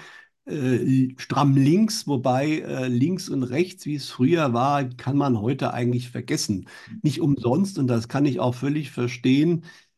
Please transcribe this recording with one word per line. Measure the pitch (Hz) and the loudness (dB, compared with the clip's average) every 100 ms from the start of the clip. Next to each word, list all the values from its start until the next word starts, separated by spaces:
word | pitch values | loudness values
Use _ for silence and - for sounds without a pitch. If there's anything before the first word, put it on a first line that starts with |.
| - - - _ | -14 -20 -20 _
äh, | - 160 127 123 - 131 131 - | -10 -4 0 0 2 2 2 -4
stramm | - - 143 135 | -4 2 4 6
links, | 135 185 220 - - | 6 4 2 -2 -2
wobei, | 135 143 135 151 156 | -2 2 2 0 -2
äh, | - 135 127 | -4 -4 0
links | 120 151 180 - | 2 2 0 -4
und | 139 | -4
rechts, | 123 131 185 - 151 | -2 -2 -4 -4 -8
wie | |
es | 147 - | -8 -8
früher | - 131 170 143 | 0 2 4 2
war, | 117 135 143 | 2 2 0
kann | 127 123 127 143 | -2 -6 -2 0
man | 139 113 | 2 0
heute | 113 139 135 | 0 -2 -4
eigentlich | 120 120 120 - | -2 -2 -2 -4
vergessen. | 120 123 160 - 95 - - - - | -10 -6 -4 -2 -4 -6 -20 -18 -4
Nicht | 156 131 | -2 0
umsonst, | 156 139 120 147 196 - | 0 0 2 2 0 0
und | 127 | 0
das | 117 113 | 0 -2
kann | 135 143 | 0 0
ich | 123 | 0
auch | 123 | -2
völlig | 123 139 151 139 | -2 -4 -4 -6
verstehen, | - 123 123 131 135 160 170 - - _ | -4 -4 0 2 4 4 0 -4 -20 _